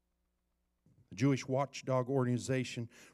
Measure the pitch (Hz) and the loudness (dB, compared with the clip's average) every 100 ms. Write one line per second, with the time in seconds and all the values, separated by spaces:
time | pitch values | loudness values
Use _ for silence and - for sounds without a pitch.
0 | _ _ _ _ _ _ _ _ _ _ | _ _ _ _ _ _ _ _ _ _
1 | - 92 139 131 - 131 139 - - 131 | -12 0 2 2 0 -2 -2 -4 0 0
2 | 123 139 123 123 101 131 123 123 117 - | 2 2 2 0 0 -2 -2 -8 -10 -12
3 | - | -14